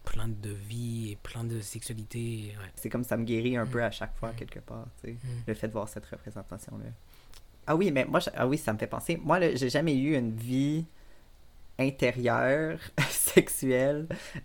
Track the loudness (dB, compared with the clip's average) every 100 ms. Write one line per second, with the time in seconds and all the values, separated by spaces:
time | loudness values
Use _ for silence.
0 | 2 4 4 -2 -6 -8 -8 -4 -4 -4
1 | -4 -8 -10 -6 -4 -4 -6 -8 -8 -8
2 | -6 -6 -4 -4 -8 -10 -12 -8 -4 -4
3 | 0 0 2 2 2 2 0 0 0 -2
4 | -6 -4 -6 -6 -8 -10 -10 -10 -10 -12
5 | -12 -10 -6 -6 -4 -4 -4 -4 -6 -8
6 | -12 -12 -10 -12 -10 -12 -10 -10 -10 -14
7 | -18 -20 -20 -18 -20 -10 0 4 4 4
8 | 4 2 2 2 2 2 0 0 -2 -4
9 | -2 -2 2 4 4 4 2 4 4 4
10 | 4 2 2 -2 -2 2 2 0 -2 -10
11 | -20 -20 -20 -20 -20 -20 -12 0 0 2
12 | 2 4 2 4 4 4 0 -4 -4 0
13 | 0 2 6 6 6 0 2 4 4 2
14 | -2 -6 -8 -12